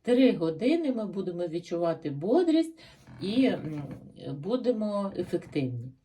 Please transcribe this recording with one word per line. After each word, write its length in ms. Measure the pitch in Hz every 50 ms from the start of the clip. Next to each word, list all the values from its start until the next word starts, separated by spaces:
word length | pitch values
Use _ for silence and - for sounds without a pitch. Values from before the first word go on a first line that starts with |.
Три 340 | _ 233 247 254 269 233 190
години 560 | 160 165 160 160 147 214 262 330 339 320 269
ми 140 | 233 220 214
будемо 420 | 190 - 196 180 180 170 170 175
відчувати 600 | 170 156 175 170 - 180 170 170 170 160 165 - 156
бодрість 720 | 139 143 160 202 254 349 370 330 311 330 320 - - - - - - - - - - -
і, 240 | - 190 220 262 262
м, 380 | 220 185 - - 156 151 147 139 131 - - - - - - -
будемо 840 | 131 139 147 143 190 240 254 - 247 233 214 214 208 202 202 202 196 202
ефективні. 760 | - 180 - - 175 - - - 151 131 123 120 117 117 131 - _